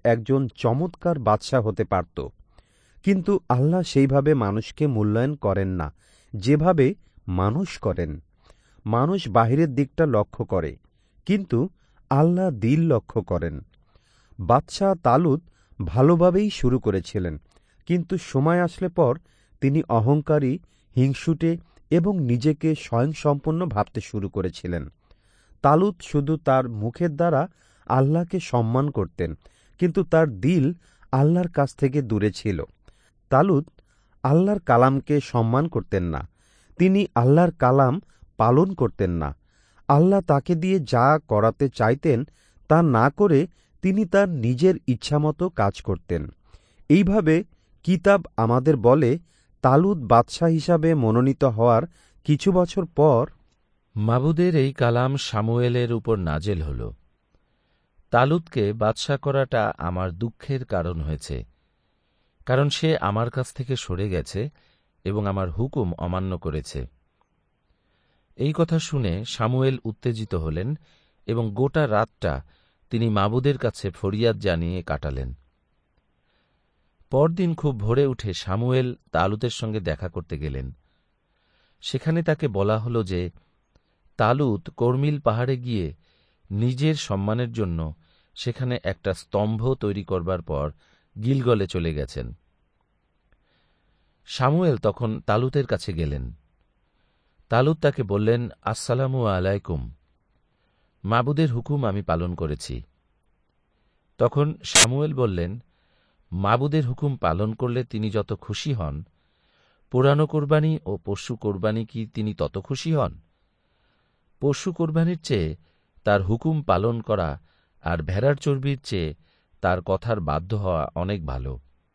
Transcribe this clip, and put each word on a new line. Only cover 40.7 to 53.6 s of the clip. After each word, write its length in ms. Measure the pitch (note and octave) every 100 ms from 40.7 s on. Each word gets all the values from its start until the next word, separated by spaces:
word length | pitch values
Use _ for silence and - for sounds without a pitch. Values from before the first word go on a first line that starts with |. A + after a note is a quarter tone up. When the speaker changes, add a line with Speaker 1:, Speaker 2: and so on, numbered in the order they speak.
| F#3+
Speaker 1:
যা 380 | B2+ B2 C3 D3+ -
করাতে 400 | G#2 A2+ - C#3
চাইতেন, 560 | - A2+ C3 E3 A#2+ D3 _ _ _ -
তা 140 | D#3+
না 280 | E3 A2+ C3
করে 360 | - G#3 C#3 F3 _ _ _
তিনি 240 | F#3 G3 F3+
তার 220 | G3 G3
নিজের 460 | D3+ A#2 B2+ F#3 F3 -
ইচ্ছামতো 600 | A#2+ - D3 D3+ D3 F3+
কাজ 340 | - G2 -
করতেন। 520 | - F#2+ - E2+ C#2+ - _ - _ _ -
এইভাবে 560 | E3+ F#3+ G#3 D#3 E3 - _ _ _
কিতাব 400 | - F#3 G3+ G3+ - -
আমাদের 400 | A2+ B2 C#3 C#3
বলে, 420 | A#2 C#3+ B2 E3 - _ _ _
তালুত 360 | C3 C#3 F#3+ F3
বাদশা 480 | A2+ A#2 B2 - E3+
হিসাবে 480 | D#3+ D#3 E3+ D#3+
মনোনীত 500 | D#3 A2+ A2+ C3 B2+
হওয়ার 380 | C3+ A2 A#2+ A2+ - - _ _
কিছু 280 | - D3 G3
বছর 340 | F3+ F3 G3 E3+
পর 440 | - D3+ A#2+ C#3+ - _ _